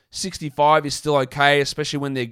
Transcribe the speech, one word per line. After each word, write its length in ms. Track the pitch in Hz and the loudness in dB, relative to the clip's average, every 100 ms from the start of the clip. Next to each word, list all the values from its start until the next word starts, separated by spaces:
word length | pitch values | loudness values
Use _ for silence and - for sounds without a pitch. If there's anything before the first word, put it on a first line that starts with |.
| _ | _
Sixty-five 760 | - 190 - 156 139 147 156 147 | -10 -10 -8 -8 0 4 4 2
is 80 | 135 | -4
still 220 | 151 147 | 0 0
okay, 440 | 131 143 143 143 | 0 2 4 4
especially 380 | 139 - 147 147 | 0 -4 -6 -6
when 160 | 143 135 | -4 -4
there 120 | 120 | -6